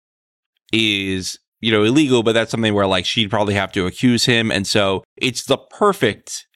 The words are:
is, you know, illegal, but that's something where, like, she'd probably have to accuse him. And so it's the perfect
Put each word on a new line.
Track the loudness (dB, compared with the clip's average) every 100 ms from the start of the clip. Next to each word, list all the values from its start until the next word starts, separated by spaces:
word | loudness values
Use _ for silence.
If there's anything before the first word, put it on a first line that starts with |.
| _ _ _ _ _ _ -4
is, | 0 0 0 -2 -4 -6 -12 _ -6
you | 0
know, | 2
illegal, | 4 2 2 2
but | 2
that's | 0 -2
something | -2 0
where, | 2 2
like, | 0 -2
she'd | -2 -2
probably | -2 0
have | -2 -2
to | -2 -4
accuse | 0 0 2 2
him. | 2 0
And | -2 -2
so | 0 0 -2 -6 -6
it's | -6 -4 -4
the | -4
perfect | -4 0 0 2 -2 -2 -12 -16 -14